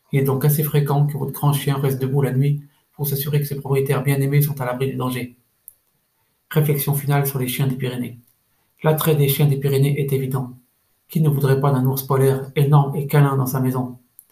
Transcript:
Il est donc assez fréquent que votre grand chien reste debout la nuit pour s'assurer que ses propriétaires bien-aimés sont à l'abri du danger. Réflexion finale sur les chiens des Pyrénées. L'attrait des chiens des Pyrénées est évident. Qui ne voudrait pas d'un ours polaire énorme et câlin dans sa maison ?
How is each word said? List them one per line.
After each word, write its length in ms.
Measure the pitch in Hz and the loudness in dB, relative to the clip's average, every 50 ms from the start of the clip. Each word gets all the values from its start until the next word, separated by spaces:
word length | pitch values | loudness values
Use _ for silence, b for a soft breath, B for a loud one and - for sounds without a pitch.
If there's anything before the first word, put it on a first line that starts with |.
| _ - | _ -2
Il 80 | - 135 | 0 0
est 40 | 135 | 2
donc 220 | 139 131 127 147 | 2 0 2 2
assez 180 | 147 147 - 147 | 2 2 2 0
fréquent 440 | - - 147 143 139 147 143 147 - | 0 2 0 2 2 2 2 2 0
que 100 | - 143 | 0 -4
votre 160 | 139 135 - | -6 -6 -6
grand 200 | - - 143 143 | -2 0 0 0
chien 240 | - - 143 139 139 | 0 0 -2 -2 0
reste 220 | 143 131 127 127 | 0 -2 0 0
debout 220 | 131 127 139 143 | -2 -2 0 0
la 100 | 139 123 | 0 0
nuit 300 | 123 127 143 143 147 - B B B B B B _ | 2 2 2 2 0 -2 B B B B B B _
pour 140 | - 143 143 | -8 -6 -4
s'assurer 320 | 135 135 - 151 147 147 | -4 -4 -4 0 0 0
que 80 | - - | 0 -2
ses 120 | 135 131 | -6 -8
propriétaires 440 | - 135 139 135 135 135 139 123 123 | -4 -2 0 0 0 0 0 -2 0
bien-aimés 380 | 143 139 139 139 135 143 147 | 0 0 0 0 2 2 2
sont 200 | 147 147 - - | 2 2 0 -4
à 40 | 127 | -4
l'abri 260 | 123 123 127 135 131 | -6 -4 -4 -4 -4
du 40 | 127 | -4
danger. 400 | 127 127 127 123 123 123 - - _ _ _ _ _ _ - _ _ _ _ _ _ _ _ _ _ _ _ _ _ _ - | -4 -4 -4 -4 -6 -8 -10 -12 _ _ _ _ _ _ -20 _ _ _ _ _ _ _ _ _ _ _ _ _ _ _ -4
Réflexion 420 | - 156 147 - 143 - - 147 127 | -2 0 2 2 0 0 0 -2 -2
finale 320 | - - 139 143 143 139 | -2 -2 0 0 0 0
sur 140 | - - 131 | -2 -4 -4
les 80 | 127 123 | -6 -4
chiens 200 | - - 135 131 | -2 -2 -2 -2
des 80 | 123 | -2
Pyrénées. 440 | - 135 127 123 123 120 - - - - _ _ _ _ _ _ _ _ _ _ _ - | -4 -6 -6 -6 -6 -8 -8 -10 -14 -20 _ _ _ _ _ _ _ _ _ _ _ 0
L'attrait 320 | 160 151 151 - 165 151 | 0 0 2 2 0 2
des 120 | 143 143 131 | 2 2 0
chiens 200 | - - 151 143 | 2 2 2 2
des 100 | 135 139 | 2 2
Pyrénées 420 | 139 139 135 131 139 143 143 147 | 0 0 2 2 2 2 2 0
est 140 | 139 135 139 | -2 -2 -2
évident. 400 | 127 135 127 135 131 127 - - - _ _ _ _ _ _ _ _ _ _ | -2 -2 -2 -4 -4 -6 -6 -12 -18 _ _ _ _ _ _ _ _ _ _
Qui 120 | - 170 | -2 0
ne 80 | 160 147 | 2 2
voudrait 300 | 139 135 135 131 135 135 | 2 2 2 2 2 2
pas 120 | 143 139 | 2 2
d'un 140 | 131 127 127 | 2 2 2
ours 180 | 135 131 - - | 0 0 -2 -2
polaire 480 | - 139 131 135 135 131 - - - - | 0 2 2 4 4 2 0 -2 -6 0
énorme 400 | 156 143 139 151 143 139 135 139 | 0 2 4 4 4 4 2 -2
et 120 | 160 - - | -6 -6 0
câlin 280 | - 147 143 143 135 | 2 4 4 4 2
dans 100 | 135 131 | 0 -2
sa 140 | 127 - 131 | -2 -2 -2
maison ? 380 | 127 127 127 127 127 - - - _ _ _ _ b b | 0 0 0 -2 -4 -6 -8 -14 _ _ _ _ b b